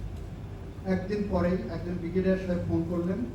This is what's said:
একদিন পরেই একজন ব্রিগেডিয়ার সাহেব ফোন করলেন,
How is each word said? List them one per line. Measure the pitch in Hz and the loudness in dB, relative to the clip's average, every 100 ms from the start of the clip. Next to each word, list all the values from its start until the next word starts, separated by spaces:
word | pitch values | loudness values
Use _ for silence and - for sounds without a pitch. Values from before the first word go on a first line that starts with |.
| - - - - - - - - | -8 -8 -8 -8 -8 -10 -10 -6
একদিন | 190 185 185 208 196 | 0 0 2 0 2
পরেই | 180 175 185 - | 2 4 2 0
একজন | 170 175 180 | -4 -2 -2
ব্রিগেডিয়ার | 170 185 185 190 180 | 0 2 4 2 2
সাহেব | 175 160 | 0 2
ফোন | 165 165 | 2 2
করলেন, | 175 175 208 349 | 0 0 0 -2